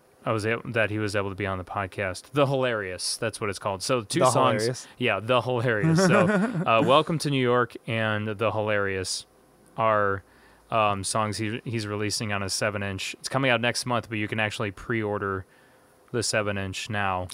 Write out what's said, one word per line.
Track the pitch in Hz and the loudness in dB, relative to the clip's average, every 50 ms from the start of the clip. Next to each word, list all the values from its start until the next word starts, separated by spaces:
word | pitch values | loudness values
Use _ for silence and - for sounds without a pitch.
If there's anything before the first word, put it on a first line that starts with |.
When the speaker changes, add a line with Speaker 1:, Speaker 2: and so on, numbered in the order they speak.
| _ _ _ _ - | _ _ _ _ -2
Speaker 1:
I | 123 113 | -2 0
was | 110 101 | 0 0
a-, | 110 117 - - | 0 -2 -2 -4
that | 127 113 117 107 95 | -2 0 0 0 0
he | 104 107 | 0 -2
was | 107 101 98 | -2 -2 -2
able | 104 98 98 | -2 -2 -2
to | 95 | -4
be | 95 104 | -4 -4
on | 95 95 92 | -4 -4 -4
the | 90 | -6
podcast. | - - 101 98 92 - - 101 92 90 - - - - | -6 -6 -4 -4 -4 -4 -4 -4 -4 -4 -8 -12 -4 0
The | 147 139 | 2 2
Hilarious, | 131 139 131 127 123 117 107 98 92 90 87 - - - | 2 2 2 0 0 0 -2 -4 -6 -6 -6 -6 -6 -4
that's | - 120 110 - - | -4 -4 -4 -4 -2
what | 113 101 | -4 -4
it's | 95 - | -4 -2
called. | - 107 98 92 - | -2 -4 -4 -2 -2
So | - 131 123 107 | 0 0 0 -2
two | - - - | -2 0 2
Speaker 2:
The | 131 127 | 4 4
Speaker 1:
songs. | 120 135 131 127 120 107 110 | 4 4 4 4 2 2 0
Speaker 2:
Hilarious. | 120 123 - - - - - | -2 -2 -4 -8 -14 -6 -2
Speaker 1:
Yeah, | 123 113 101 98 | 0 0 0 0
The | 107 113 127 123 | 0 2 2 2
Hilarious. | 113 127 127 120 117 127 113 104 - 165 165 170 190 | 2 0 0 0 0 0 2 2 2 4 4 4 6
So, | 185 - - - | 6 6 6 4
Speaker 2:
<laughs> | 180 214 185 208 240 226 160 - | 4 4 2 2 0 0 0 2
Speaker 1:
uh, | - 113 113 110 | 4 4 4 6
Welcome | 117 135 156 156 - 170 147 | 6 6 6 4 2 0 -2
to | - 147 | -2 0
New | 143 131 127 | 0 2 2
York | 120 123 123 120 - - - - | 4 4 4 2 0 -4 -8 -6
and | - 113 113 110 110 107 104 107 110 | -4 -2 0 0 0 0 0 -2 -4
The | 107 101 117 104 | -2 0 0 0
Hilarious | 98 110 104 107 104 101 101 98 95 95 92 - - - - - _ _ _ _ _ _ _ _ - | 0 0 0 0 0 0 0 0 -2 -2 -2 -4 -4 -6 -8 -12 _ _ _ _ _ _ _ _ -4
are, | - 113 110 107 104 101 98 98 95 - _ _ - - - - _ _ - | 0 2 4 4 4 4 2 0 -2 -6 _ _ -20 -20 -20 -20 _ _ -2
um, | 117 110 107 104 101 98 95 | 2 2 4 2 2 0 -2
songs | - - 113 107 107 98 | -2 0 0 0 0 -2
he, | 104 110 104 113 - - | -2 -4 -4 -4 -6 -6
he's | 131 113 117 104 | -6 -4 -4 -4
releasing | 104 104 104 107 104 - - 120 104 104 | -4 -4 -4 -2 -2 -2 -4 -4 -4 -2
on | 98 98 | -2 -2
a | 92 | -4
seven-inch. | - - 117 107 101 101 101 98 95 92 - - - - | -2 -2 -2 -2 -2 -2 -4 -4 -4 -6 -6 -8 -10 -10
It's | - - | -8 -4
coming | - 131 135 131 120 | -2 0 2 2 2
out | 113 | 2
next | 117 120 117 - - | 2 0 -2 -2 -2
month, | 127 120 117 - 107 | -2 -2 -2 -2 -4
but | 113 104 | -4 -6
you | 107 | -4
can | 104 113 110 | -4 -2 -2
actually | 107 104 - - 113 101 98 | -2 -2 -2 -4 -4 -4 -6
pre-order | - - - 120 113 107 104 104 101 101 98 95 92 92 - _ - - _ _ _ _ _ _ _ _ _ | -6 -6 -4 -2 -2 -2 -2 -2 -2 -2 -2 -2 -4 -6 -10 _ -20 -20 _ _ _ _ _ _ _ _ _
the | - 117 104 | -4 -2 -2
seven-inch | - - 110 104 104 101 98 95 95 92 - - - | 0 0 0 0 0 -2 -4 -4 -6 -6 -8 -8 -4
now. | 107 104 101 95 92 90 92 92 | -4 -2 -2 0 -2 -2 -4 -2